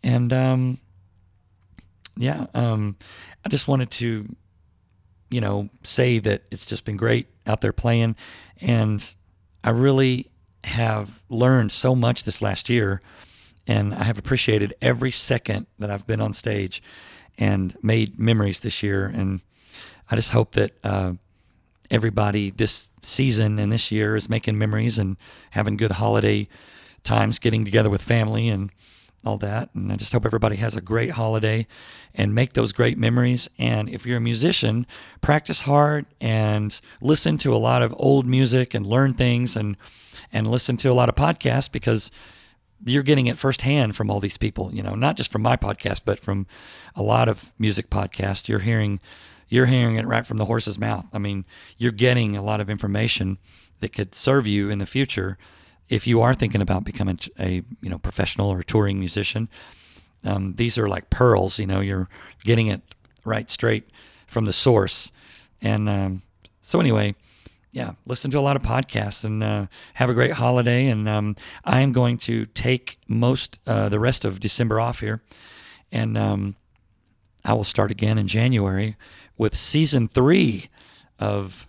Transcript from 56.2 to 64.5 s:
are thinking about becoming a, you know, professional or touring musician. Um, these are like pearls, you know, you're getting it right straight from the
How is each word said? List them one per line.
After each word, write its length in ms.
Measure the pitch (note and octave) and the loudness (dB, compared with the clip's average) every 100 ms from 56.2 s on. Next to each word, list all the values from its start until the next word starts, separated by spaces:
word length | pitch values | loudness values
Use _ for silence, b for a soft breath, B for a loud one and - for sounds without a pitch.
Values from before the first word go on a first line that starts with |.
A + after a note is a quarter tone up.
are 120 | A#2+ | 4
thinking 280 | C3 A2 G2 | 2 0 0
about 220 | F#2+ F#2+ | 0 -2
becoming 340 | - - G2 F2+ - - | -2 -4 -4 -4 -8 -6
a, 240 | F#2 F#2 - - | -4 -4 -8 -12
you 80 | - | -10
know, 80 | E2+ | -8
professional 520 | - - F#2+ - G2+ | -6 -4 -4 0 -2
or 120 | F#2 | -2
touring 380 | - A2 G2+ G2 | 0 0 0 -2
musician. 480 | F#2 G2+ G2+ G#2+ A2+ B B B B B B _ G2+ | -4 -4 -4 -4 -6 B B B B B B _ -4
Um, 280 | G2 F#2+ F2+ | -2 -4 -2
these 220 | A#2 A#2 | -2 0
are 120 | G#2+ | -2
like 200 | F#2 - | -2 -4
pearls, 480 | - B2+ G#2 F#2+ - | 4 6 6 2 -2
you 80 | G2 | 0
know, 140 | F#2+ | 0
you're 300 | G2 F#2+ F#2 B B B | 0 -2 -4 B B B
getting 240 | A2 A2+ A2 | 2 2 2
it 140 | G2 _ - _ _ | -2 _ -20 _ _
right 260 | A2+ A2 A2 | -6 -6 -4
straight 400 | - A#2 A2 - B B B B | -2 0 -2 -4 B B B B
from 180 | A#2 | -2
the 80 | G#2+ | 0